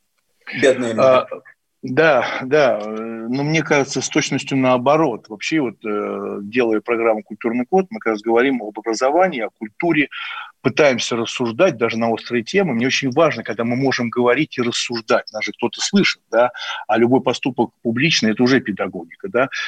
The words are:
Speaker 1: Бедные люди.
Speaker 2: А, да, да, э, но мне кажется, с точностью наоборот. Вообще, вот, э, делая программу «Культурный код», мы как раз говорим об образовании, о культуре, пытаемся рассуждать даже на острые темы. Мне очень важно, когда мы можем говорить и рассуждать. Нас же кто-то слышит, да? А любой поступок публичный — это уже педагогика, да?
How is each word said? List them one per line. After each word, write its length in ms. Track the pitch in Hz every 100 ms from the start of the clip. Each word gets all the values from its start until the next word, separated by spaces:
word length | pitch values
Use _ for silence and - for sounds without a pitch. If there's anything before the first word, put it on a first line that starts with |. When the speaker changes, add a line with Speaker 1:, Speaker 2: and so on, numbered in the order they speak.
| _ _ _ _ - -
Speaker 1:
Бедные 300 | 139 123 120
люди. 80 | 110
Speaker 2:
А, 260 | 131 127 - - - _ _ _
да, 580 | 135 131 160 131 110 -
да, 380 | 127 151 135 107
э, 100 | 107
но 540 | 110 113 113 113 131
мне 180 | 147 160
кажется, 380 | - 147 131 135
с 80 | -
точностью 480 | 156 - 135 - 135
наоборот. 720 | 127 127 127 156 156 104 -
Вообще, 320 | 104 - 160
вот, 140 | 123 101
э, 540 | 107 104 101 101 101 101
делая 380 | 101 120 117 107
программу 420 | - 117 113 110
«Культурный 440 | - 107 117 120 123
код», 200 | 185 185
мы 100 | 220
как 120 | 117
раз 100 | 107
говорим 400 | 113 117 135 127
об 160 | 107 101
образовании, 640 | 117 107 131 160 185 139
о 80 | 104
культуре, 580 | - 110 - 170 156 135 - - - - _
пытаемся 540 | 131 - 147 117 - 117
рассуждать 600 | 113 - 120 113 185 120
даже 220 | 117 113
на 120 | 117
острые 320 | 110 - 120
темы. 320 | 110 190 185
Мне 140 | 117 143
очень 220 | - 139
важно, 320 | 127 160 117
когда 180 | 107 107
мы 120 | 117 123
можем 340 | 135 131 120
говорить 480 | 120 120 127 156 -
и 40 |
рассуждать. 680 | 120 - - 117 113 110 -
Нас 120 | 107
же 80 | 104
кто-то 280 | - 117 -
слышит, 400 | - 202 185 - -
да? 180 | 113 123 - - - -
А 100 | 113
любой 220 | 120 127
поступок 500 | - 120 139 127 117 _
публичный — 480 | 123 117 160 151 110
это 100 | 104
уже 180 | 123 135
педагогика, 680 | - 95 98 95 80 - -
да? 200 | 120 135 -